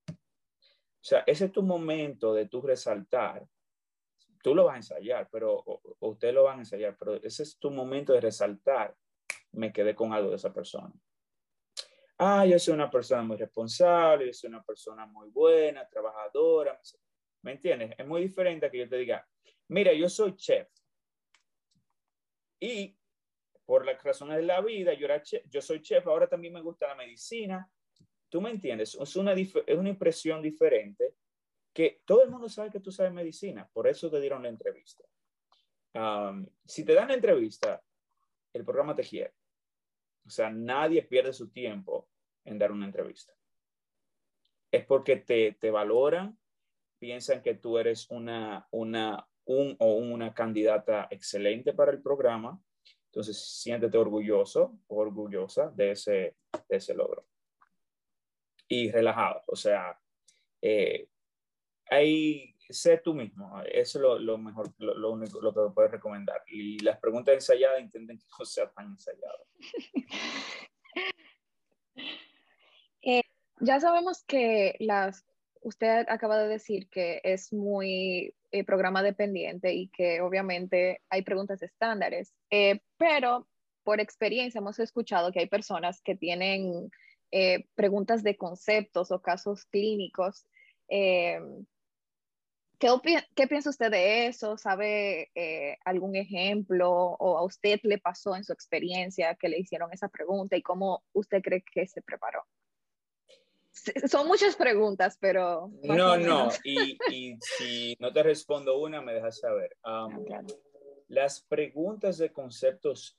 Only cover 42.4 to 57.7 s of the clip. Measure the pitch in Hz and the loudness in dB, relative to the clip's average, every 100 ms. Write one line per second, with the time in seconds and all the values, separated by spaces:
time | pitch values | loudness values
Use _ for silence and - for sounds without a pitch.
42.4 | - 107 101 104 98 95 87 - - _ | -10 -2 -2 -2 -8 -8 -8 -10 -20 _
43.4 | _ _ _ _ _ _ _ _ _ _ | _ _ _ _ _ _ _ _ _ _
44.4 | _ _ _ 120 - 135 135 131 - 117 | _ _ _ -2 2 2 2 0 2 2
45.4 | 110 - 110 104 104 117 143 170 202 220 | 2 0 -2 0 2 4 4 2 -4 -12
46.4 | _ _ _ _ _ - 120 123 131 123 | _ _ _ _ _ -18 -12 -8 -2 -2
47.4 | 120 107 120 117 113 113 - 120 117 113 | -2 -4 -2 0 0 -2 -6 -10 -8 -8
48.4 | 107 98 - 113 113 113 110 101 - _ | -8 -10 -8 -6 -4 -4 -4 -6 -10 _
49.4 | - 131 139 - 113 110 120 120 113 110 | -2 0 0 2 4 4 0 -4 -6 -4
50.4 | 113 107 107 107 - 104 95 98 - 101 | -4 2 2 2 2 -2 -2 -10 -8 -2
51.4 | 101 117 135 139 143 139 139 139 123 113 | 0 0 -2 2 2 2 0 0 2 0
52.4 | 117 185 _ _ _ _ _ - 107 101 | -6 -12 _ _ _ _ _ -10 -8 -8
53.4 | - - 117 117 113 110 107 107 107 101 | -12 -10 -6 -2 2 4 4 2 2 2
54.4 | 98 147 208 226 - 107 107 104 104 98 | 2 2 0 -2 -8 -2 -2 -4 -6 -6
55.4 | 95 - 156 113 101 101 - 98 87 - | -4 -2 -2 2 0 0 0 0 0 -6
56.4 | _ - - 98 - - - - - _ | _ -12 -4 -4 -2 -4 -4 -4 -12 _
57.4 | _ _ _ | _ _ _